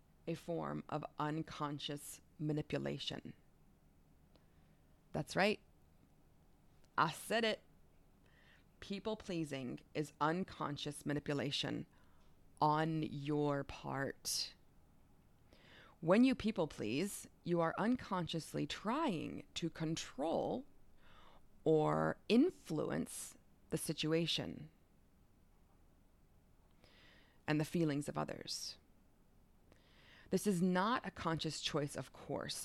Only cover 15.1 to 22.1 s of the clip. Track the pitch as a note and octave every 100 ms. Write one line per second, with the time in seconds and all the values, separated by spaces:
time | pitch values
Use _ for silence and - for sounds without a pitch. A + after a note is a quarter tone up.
15.1 | - - - - - - - - - D#3+
16.1 | G3+ C4 B3+ G#3+ G3+ D#3 - G#2+ C3 G3
17.1 | - - - D#3+ E3+ E3 - G#3 B3+ -
18.1 | F#3 D#3+ E3 - D3 D3 - G3+ C#4 D#4+
19.1 | D#3+ A#2 - - - E3 - D#3+ D#3+ -
20.1 | - D#4 D4+ - A#3 C#4 - - - -
21.1 | - - - - - D#3+ D#3 D3+ D#3 D#3